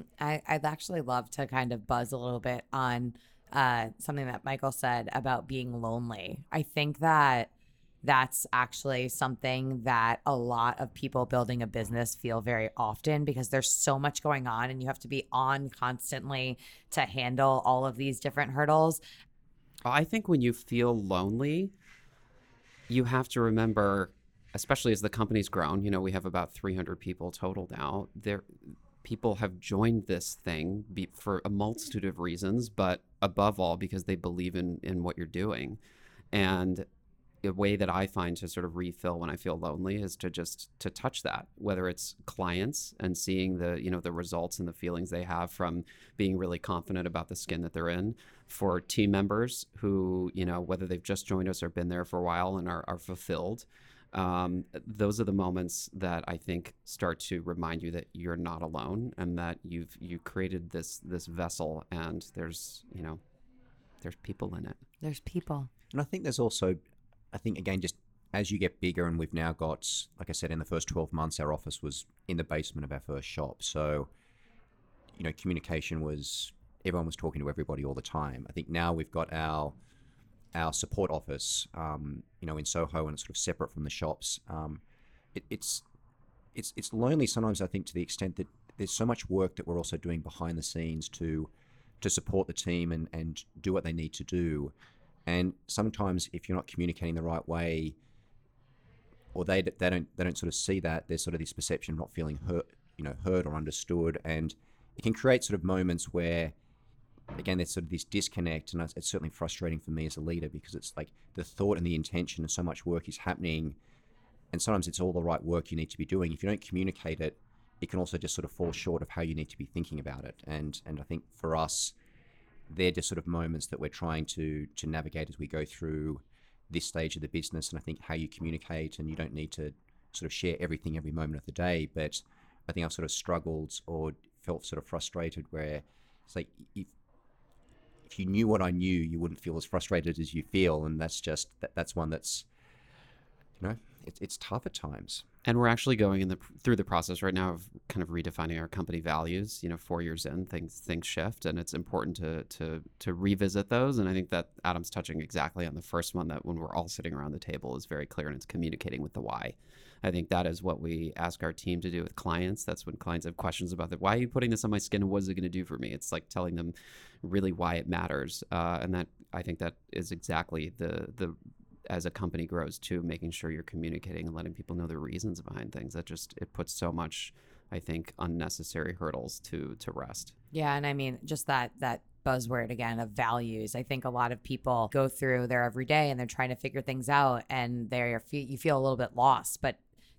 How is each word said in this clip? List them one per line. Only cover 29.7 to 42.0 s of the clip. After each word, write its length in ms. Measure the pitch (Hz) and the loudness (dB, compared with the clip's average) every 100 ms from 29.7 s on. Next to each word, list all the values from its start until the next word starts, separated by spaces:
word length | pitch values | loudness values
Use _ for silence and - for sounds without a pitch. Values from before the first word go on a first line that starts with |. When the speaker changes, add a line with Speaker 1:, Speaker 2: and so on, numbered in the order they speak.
| 98 113 113 95 | 4 6 4 2
Speaker 2:
this 320 | 87 - - | -2 -4 -6
thing 420 | - 80 82 101 107 | -2 0 0 -2 -6
be-, 160 | 95 90 | -6 -6
for 280 | - 107 95 | -4 -2 0
a 60 | 101 | 0
multitude 560 | 101 107 117 - 110 95 | 2 0 0 -4 -2 -2
of 140 | 82 | -2
reasons, 500 | 87 87 95 117 113 | -2 0 2 2 2
but 320 | - 95 90 _ - | 2 2 2 _ 0
above 380 | 98 92 101 98 | 2 6 4 6
all, 160 | 87 85 | 2 2
because 280 | 95 95 92 | -2 -2 0
they 100 | 90 | 0
believe 400 | 87 87 90 90 | 0 0 0 2
in, 240 | 87 87 | 0 -2
in 200 | - 90 | -2 0
what 140 | 87 - | 0 -2
you're 80 | 80 | -4
doing. 520 | 87 104 64 67 107 - - - - - | -2 0 0 -4 -8 -14 -20 -20 -20 0
And 540 | 104 95 92 92 90 - _ _ - - - | 4 6 6 4 0 -4 _ _ -20 -20 -6
a 100 | 98 | -2
way 220 | 92 101 101 | 4 4 4
that 140 | 92 | 4
I 180 | 90 98 | 2 2
find 280 | 92 87 87 | 2 0 0
to 100 | 87 | -4
sort 180 | - 87 | -2 -2
of 100 | 85 | -2
refill 440 | 90 85 90 87 | -4 -2 -2 0
when 100 | 85 | -2
I 60 | 85 | -2
feel 220 | 92 82 | -2 -2
lonely 440 | 82 78 92 104 | -2 -2 0 0
is 140 | 95 - | -2 -4
to 120 | 90 | -4
just, 400 | 82 85 - - - | -2 -6 -8 -14 -8
to 100 | 90 | -6
touch 340 | - 127 - | -4 -4 -2
that, 240 | - - - - | -4 -4 -6 -4
whether 320 | 101 92 92 | 0 2 0
it's 280 | 87 | -2